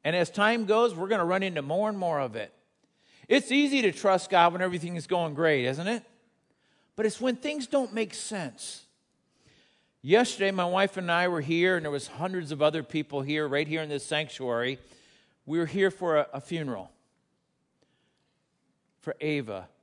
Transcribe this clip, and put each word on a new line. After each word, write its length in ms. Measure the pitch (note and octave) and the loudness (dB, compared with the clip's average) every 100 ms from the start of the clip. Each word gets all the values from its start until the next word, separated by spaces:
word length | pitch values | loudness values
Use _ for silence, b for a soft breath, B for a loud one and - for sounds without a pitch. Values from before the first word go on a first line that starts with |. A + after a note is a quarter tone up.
And 120 | - F3 | 0 0
as 160 | E3 | 0
time 340 | - G#3+ A#3 G3+ | 2 2 2 2
goes, 300 | G#3+ A#3+ E3+ | 4 4 0
we're 120 | G3 | -2
gonna 180 | G#3+ E3+ | 0 2
run 180 | F#3+ | 0
into 180 | F#3+ D#3+ | 0 -4
more 280 | C#3 E3+ G#3+ | -2 -2 -2
and 80 | G3+ | -2
more 220 | F3 D3+ | -2 -2
of 160 | C3 A2 | -2 -6
it. 160 | G2+ _ _ _ _ b b b b | -10 _ _ _ _ b b b b
It's 240 | C4+ - | 2 4
easy 320 | C4+ D4 C4+ | 2 4 4
to 80 | A3 | 2
trust 400 | - G3+ F#3 - | 2 2 2 4
God 220 | F#3 E3+ | 6 6
when 100 | F3+ | 4
everything 320 | F#3 F3+ E3+ F3 | -2 -2 -4 -8
is 100 | - | -2
going 300 | F3+ E3 C#3+ | -2 -2 2
great, 300 | D#3+ C#3+ B2 | 4 4 2
isn't 220 | C#3 F#3 | -2 -2
it? 160 | A#3 - _ _ _ _ _ _ _ _ - | -4 -6 _ _ _ _ _ _ _ _ -2
But 100 | G#3+ | -2
it's 160 | - | 0
when 140 | B3+ B3 | -2 -2
things 320 | D4 D4+ A#3+ | -4 -4 0
don't 260 | C#4 A#3+ | 0 0
make 200 | G#3+ G#3 | -2 -4
sense. 720 | - - G#3 C#3+ G#2+ - - _ _ _ _ _ _ b b b b b b | -6 -8 -6 -8 -10 -16 -16 _ _ _ _ _ _ b b b b b b
Yesterday, 480 | C3+ G#3 A#3+ - G3 | 4 6 6 0 0
my 140 | F#3+ F3 | 0 0
wife 320 | F#3 G3 F#3+ | 2 0 -2
and 140 | F3 | 0
I 160 | E3+ F3+ | 2 2
were 140 | E3+ | 0
here, 340 | C#3 E3 F#3 F3+ | 0 2 2 2
and 100 | D3+ | -2
there 60 | |
was 160 | C#3 - | -6 -8
hundreds 440 | - F3+ F#3 D3+ | -8 -6 -6 -6
of 100 | D3 | 0
other 200 | D3+ D#3+ | 2 2
people 400 | C3+ D#3+ D3 C#3+ | -4 -6 -4 -4
here, 260 | C3+ D3+ D3 | -2 -2 0
right 200 | C#3+ D3+ | -2 -2
here 160 | D#3+ | -4
in 60 | D#3 | -4
this 160 | C#3+ - | -6 -4
sanctuary. 760 | D3+ D#3 - B2+ A#2 B2 C3 b b b b b b - | -4 -4 -6 -4 -2 -2 -6 b b b b b b -4
We 140 | E3 | -2
were 80 | D#3+ | -2
here 240 | F#3 F#3+ | 2 0
for 260 | F#3 F3+ D3+ | 0 2 2
a, 100 | D3 | 2
a 80 | C#3 | -6
funeral 500 | - E3+ C#3+ G#2+ F2+ _ _ _ _ _ _ _ _ _ _ _ _ _ _ _ _ _ _ _ _ _ | -8 -6 -6 -8 -12 _ _ _ _ _ _ _ _ _ _ _ _ _ _ _ _ _ _ _ _ _
for 160 | - - | -12 -6
Ava 480 | D#3 D3 A2 G2 F2 _ | -4 -4 -6 -10 -12 _